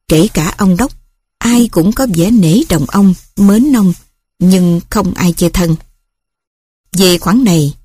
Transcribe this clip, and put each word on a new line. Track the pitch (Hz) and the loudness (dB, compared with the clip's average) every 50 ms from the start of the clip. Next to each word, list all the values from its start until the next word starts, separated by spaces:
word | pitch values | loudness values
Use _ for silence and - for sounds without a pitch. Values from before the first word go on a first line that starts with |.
| _ - | _ -2
kể | 170 156 170 220 - | 0 0 0 0 -2
cả | - 151 185 - - | -4 -4 -4 -4 -2
ông | 208 190 180 175 | 0 0 0 0
đốc, | 240 294 - - _ _ _ _ _ _ _ - | -2 -6 -8 -12 _ _ _ _ _ _ _ -6
ai | - 233 240 240 240 220 | -2 0 0 2 0 0
cũng | - 175 160 196 | 0 -2 -2 0
có | 233 - 269 254 180 | -2 -2 -2 -4 -2
vẻ | 165 165 202 | -2 0 0
nể | 240 233 180 156 165 233 320 - | 2 2 2 2 2 0 0 0
trọng | 180 156 147 | -2 -4 -4
ông, | - - 202 202 196 180 - - _ - - | -2 0 2 2 2 0 0 -6 _ -4 0
mến | 202 196 202 220 254 302 269 | 2 2 4 2 2 2 2
ông, | 226 202 185 175 - _ _ _ _ _ _ _ - | 2 0 0 -2 -4 _ _ _ _ _ _ _ -2
nhưng | 180 185 185 190 180 175 170 170 - - | 0 2 2 2 2 0 0 -2 -4 -4
không | - - - 180 185 | -4 -4 -4 -4 -4
ai | - 180 175 165 | -2 -2 -2 -2
chơi | - 180 170 | 0 -2 -2
thân. | 165 - 180 165 160 160 - _ _ _ _ _ _ _ _ _ _ _ _ _ _ _ _ _ _ _ _ _ - | -2 -2 -2 -2 -2 -4 -6 _ _ _ _ _ _ _ _ _ _ _ _ _ _ _ _ _ _ _ _ _ -4
Về | 175 196 185 175 170 | -2 0 0 0 0
khoản | - 165 196 254 277 | -2 -2 0 0 2
này | 208 170 165 147 143 143 - | 2 2 2 0 -2 -4 -8